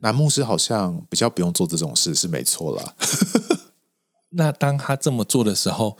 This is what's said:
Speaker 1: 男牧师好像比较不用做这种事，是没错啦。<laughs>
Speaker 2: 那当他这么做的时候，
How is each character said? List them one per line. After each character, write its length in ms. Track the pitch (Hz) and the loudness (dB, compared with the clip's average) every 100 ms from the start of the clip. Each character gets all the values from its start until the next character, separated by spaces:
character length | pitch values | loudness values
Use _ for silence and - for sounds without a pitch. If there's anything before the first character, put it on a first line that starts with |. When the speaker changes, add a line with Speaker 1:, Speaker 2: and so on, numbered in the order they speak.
Speaker 1:
男 120 | 110 | 0
牧 160 | 127 151 | 2 2
师 140 | 139 | 2
好 160 | 117 95 | 0 0
像 480 | - 110 90 82 - | 0 0 0 -4 -6
比 80 | - | -2
较 140 | 117 | 0
不 100 | - | 2
用 120 | 87 | 0
做 120 | 87 | 2
这 120 | 85 82 | 0 0
种 180 | 78 | -2
事， 180 | - 85 | 0 0
是 140 | 76 87 | 0 -2
没 160 | 69 | -2
错 340 | - - 80 - | -2 -2 -4 -6
啦。 180 | - - - - - 233 - - - | -8 -6 -2 0 2 0 0 -4 -4
<laughs> 640 | _ _ _ _ _ _ | _ _ _ _ _ _
Speaker 2:
那 200 | 175 156 | 0 0
当 260 | 143 143 143 | 0 0 0
他 200 | 139 135 | -2 -2
这 160 | 156 | 0
么 120 | 120 | 0
做 200 | 101 127 | 2 2
的 100 | 107 | 2
时 160 | 95 139 | 2 -2
候， 260 | 117 107 | 0 -2